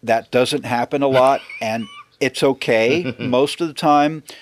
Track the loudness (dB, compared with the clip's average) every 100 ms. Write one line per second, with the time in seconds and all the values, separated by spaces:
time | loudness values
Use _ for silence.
0 | -2 -2 0 0 0 -2 -4 -4 -2 -2
1 | 2 4 4 2 -4 -10 -6 -6 -8 -16
2 | -20 _ -4 0 0 0 0 2 2 0
3 | -4 -6 -2 0 0 -2 -6 -2 2 4
4 | 2 -2 -12 -20